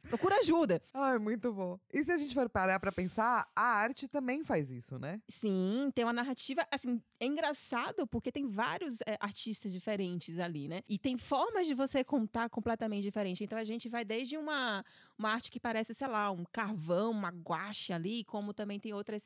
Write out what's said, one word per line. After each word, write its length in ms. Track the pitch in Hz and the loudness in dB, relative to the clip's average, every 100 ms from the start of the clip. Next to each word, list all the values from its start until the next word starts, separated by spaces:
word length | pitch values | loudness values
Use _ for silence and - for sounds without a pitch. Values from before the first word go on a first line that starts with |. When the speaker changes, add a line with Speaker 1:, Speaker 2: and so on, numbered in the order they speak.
| - | -6
Speaker 1:
procura 300 | 233 359 403 | 0 4 6
ajuda. 420 | 359 330 277 170 - 262 | 6 6 6 4 0 0
Speaker 2:
Ai, 240 | 269 247 | 2 2
muito 340 | 214 226 247 | 2 0 0
bom. 260 | 196 185 180 _ | -2 -4 -6 _
E 100 | 277 | 0
se 80 | 311 | 2
a 60 | 349 | 2
gente 160 | 285 | 0
for 160 | 247 240 | 0 2
parar 300 | 208 185 190 | 4 4 4
pra 120 | 190 | 2
pensar, 560 | 190 185 - 226 233 - - | 0 0 2 4 2 2 2
a 60 | |
arte 460 | 226 214 220 269 277 | 4 4 2 -2 -4
também 360 | 285 247 277 | -2 0 0
faz 280 | 311 196 139 | 2 0 0
isso, 260 | 123 - 127 | -4 -8 -8
né? 240 | 135 208 - | -6 -8 -8
Speaker 1:
Sim, 640 | - 214 190 185 233 277 | -2 2 4 4 2 2
tem 100 | 247 | 2
uma 80 | 233 | 2
narrativa, 540 | 240 254 254 - 269 - | 0 0 -2 -2 -2 -2
assim, 280 | 277 247 233 - - | -2 0 -2 -2 -4
é 80 | 247 | -2
engraçado 800 | 294 311 285 - 240 277 466 269 | 0 0 -2 -2 -2 -2 -2 -2
porque 240 | 233 254 | -2 -2
tem 160 | 294 277 | -2 -2
vários, 520 | 196 233 - 320 233 | 0 0 0 -4 -4
é, 140 | - 208 | -4 -2
artistas 520 | 202 202 226 208 202 | -4 -2 -4 -4 -4
diferentes 680 | 185 220 208 185 175 - 165 | -4 -2 0 0 -2 -4 -4
ali, 280 | 175 151 143 | -4 -4 -6
né? 140 | 170 - | -6 -4
E 80 | 202 | -2
tem 220 | 269 254 | 0 -2
formas 480 | - 285 392 427 339 | 0 2 2 2 2
de 80 | 254 | 2
você 280 | 269 277 | 2 2
contar 460 | 262 285 214 233 233 | 2 2 2 0 -2
completamente 540 | - 233 220 220 208 | -2 -2 0 0 -2
diferente. 400 | 202 208 196 180 | -2 -2 -2 -2
Então 160 | 208 220 | -4 -4
a 40 | |
gente 240 | 214 233 233 | -4 -4 -4
vai 140 | 233 | -4
desde 320 | 214 226 254 311 | -2 -2 -2 -4
uma, 440 | 302 294 247 196 - - - - | -2 0 0 -2 -4 -14 -18 -4
uma 100 | 214 | 0
arte 180 | 226 - | 0 -2
que 80 | 247 | -6
parece, 340 | 240 220 226 | -2 0 -2
sei 140 | 226 269 | -2 -2
lá, 240 | 214 208 | 0 0
um 120 | 180 175 | -2 -4
carvão, 600 | - 208 214 156 175 220 | -2 -2 -2 2 2 4
uma 180 | 214 185 | 0 -2
guache 640 | 175 165 165 196 208 - | -4 -4 -2 -2 -6 -4
ali, 300 | 170 175 233 | -2 -2 -2
como 320 | 208 214 208 208 | -4 -4 -4 -4
também 240 | 208 202 | -4 -6
tem 120 | 220 | -6
outras 320 | 202 208 214 | -6 -4 -6